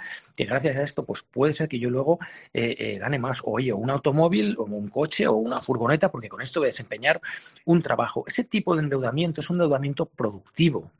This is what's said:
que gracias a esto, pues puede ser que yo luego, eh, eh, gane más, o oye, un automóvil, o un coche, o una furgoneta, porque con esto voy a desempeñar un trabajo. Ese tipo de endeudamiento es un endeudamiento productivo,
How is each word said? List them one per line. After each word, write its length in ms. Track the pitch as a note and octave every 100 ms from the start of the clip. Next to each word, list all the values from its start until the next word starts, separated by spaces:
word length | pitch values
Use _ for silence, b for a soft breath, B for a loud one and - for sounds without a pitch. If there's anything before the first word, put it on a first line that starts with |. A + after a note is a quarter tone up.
| B B B
que 120 | - -
gracias 300 | C3 D3+ C3
a 60 |
esto, 220 | D3 -
pues 160 | C3+ -
puede 320 | - - C#3+
ser 160 | D3 D#3
que 100 | B2+
yo 120 | A#2+
luego, 300 | B2+ C#3 E3+ B B B
eh, 200 | - A#2 -
eh, 200 | A2 G2+
gane 200 | G#2+ C#3+
más, 240 | A#2+ B2+
o 80 | -
oye, 240 | A2 C3
un 160 | G2+ A#2
automóvil, 640 | C#3 D3 D3 E3 G3+ G#3 -
o 80 |
un 240 | G#2+ G#2 G#2
coche, 400 | B2+ D#3 - E3
o 60 |
una 260 | A2 A2+ -
furgoneta, 500 | - B2+ A#2 D3+ F#3+
porque 200 | C3 G#2+
con 100 | G#2
esto 200 | C3 E3+
voy 80 | C#3
a 40 |
desempeñar 480 | - A2+ A2 C3 D#3+ B B B B -
un 160 | E3+
trabajo. 420 | - A2+ A2+ - -
Ese 180 | -
tipo 300 | B3 A3 F#3+ E3
de 40 |
endeudamiento 640 | D3+ C3+ B2+ B2+ E3+ D3+
es 80 | D3
un 60 | F3
endeudamiento 500 | E3 C#3 C#3 C#3 E3
productivo, 840 | - A2+ G2+ - - E3 A#2 D#2 -